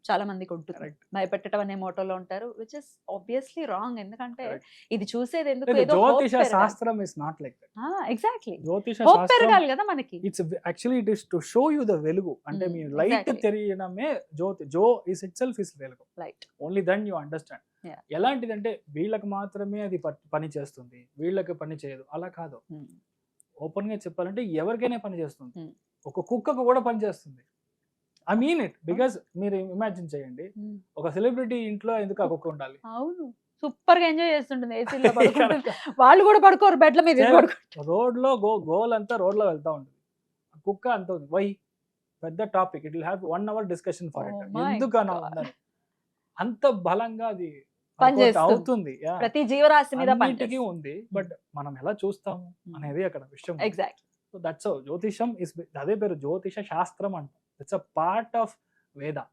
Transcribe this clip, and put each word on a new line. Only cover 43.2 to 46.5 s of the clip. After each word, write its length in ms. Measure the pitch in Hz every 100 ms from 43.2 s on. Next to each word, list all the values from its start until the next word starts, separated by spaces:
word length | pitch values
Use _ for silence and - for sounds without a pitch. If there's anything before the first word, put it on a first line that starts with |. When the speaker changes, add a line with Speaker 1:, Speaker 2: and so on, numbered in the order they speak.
| 180
Speaker 2:
one 180 | 170
hour 200 | 208 220
discussion 440 | 202 170 - 160 170
for 160 | 147
it. 140 | 202 202
Speaker 1:
Oh 100 | 202
my 180 | 208 262
Speaker 2:
ఎందుకు 300 | 214 254 226
అలా 140 | 196
Speaker 1:
God. 140 | 175 160
Speaker 2:
ఉందని. 260 | 160 - _ _ _ _ _ _ _ _ -
అంత 280 | 208